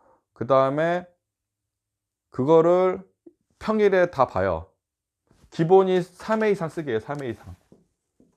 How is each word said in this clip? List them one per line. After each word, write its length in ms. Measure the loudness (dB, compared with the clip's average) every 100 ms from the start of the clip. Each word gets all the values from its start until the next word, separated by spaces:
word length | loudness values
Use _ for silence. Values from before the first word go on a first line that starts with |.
| _ _ _
그 140 | -10 0
다음에 600 | 2 2 0 -2 -4 -8 _ _ _ _ _ _ _ _ _ _ _ _
그거를 800 | -6 2 4 4 2 2 -2 -12 _ -20 _ _ _
평일에 500 | -4 2 2 2 0
다 160 | 0 0
봐요. 400 | 0 -2 -4 -10 _ _ _ _ _ _ _ _
기본이 520 | -4 4 4 4 0
삼 400 | -4 -12 -6 -2
회 80 | -2
이상 180 | -2 -6
쓰기예요. 300 | -10 -6 -6
삼 220 | -6 -10
회 60 | -8
이상. 260 | -10 -14 -20 _ -20 _ _ _ _ _